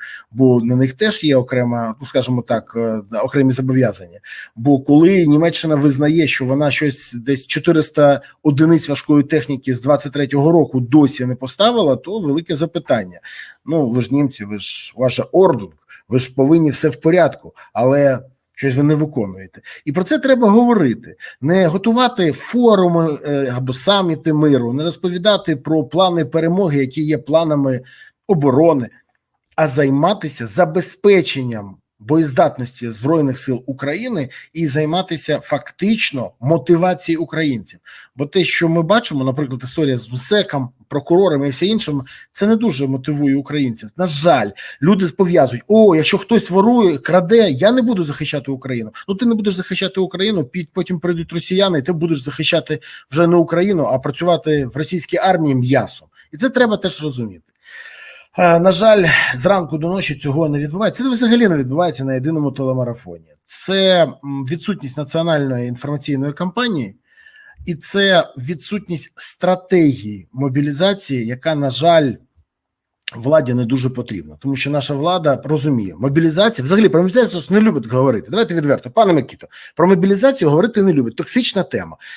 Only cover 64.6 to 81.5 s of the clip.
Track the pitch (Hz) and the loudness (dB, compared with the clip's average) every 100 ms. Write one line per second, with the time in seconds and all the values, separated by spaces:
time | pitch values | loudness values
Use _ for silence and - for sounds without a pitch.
64.6 | - 175 135 151 143 165 165 156 135 123 | -6 -6 -8 -10 -6 -4 0 0 -2 -4
65.6 | 123 120 139 147 147 135 143 139 180 202 | -6 -8 -8 -8 -4 -4 -4 -6 -6 -4
66.6 | 240 165 101 - _ _ _ _ - - | -4 -4 -6 -12 _ _ _ _ -20 -16
67.6 | - 156 - 196 196 175 - 139 127 170 | -10 -8 -4 2 4 4 2 -4 -10 -8
68.6 | - 202 - 165 - - - - 180 185 | -6 -8 -6 -8 -10 -8 -8 -4 -2 -2
69.6 | - 185 151 104 104 101 - 131 139 131 | 2 4 4 2 -6 -12 -12 -6 -4 -2
70.6 | 147 143 190 196 - 131 113 123 160 151 | -2 0 0 -2 -4 -6 -6 -6 -4 -2
71.6 | 139 120 165 165 139 101 _ _ _ _ | -2 0 2 4 2 -2 _ _ _ _
72.6 | _ _ _ _ - 117 123 156 127 123 | _ _ _ _ -16 -8 2 2 2 -2
73.6 | 117 135 127 127 - 101 113 - 139 135 | 0 -2 -2 -6 -8 -10 -12 -12 -6 -4
74.6 | 143 147 131 143 160 180 156 127 165 151 | -2 -4 -4 -4 -2 0 0 0 -2 -2
75.6 | 147 123 98 82 131 147 165 156 220 220 | 0 -2 -2 -4 -2 2 2 2 2 0
76.6 | 131 196 208 165 185 220 214 175 147 202 | 0 4 4 4 2 2 0 -2 0 2
77.6 | 214 151 110 127 135 110 - 185 190 170 | 4 0 -2 0 2 0 -2 -2 -2 0
78.6 | 147 123 120 226 202 156 - - - - | 0 0 0 0 2 2 0 -10 -20 -20
79.6 | - - 175 185 190 196 269 269 156 151 | -12 -2 2 4 2 2 2 2 2 2
80.6 | 226 214 196 147 117 - - 254 233 | 2 2 2 2 -2 -4 -4 -2 0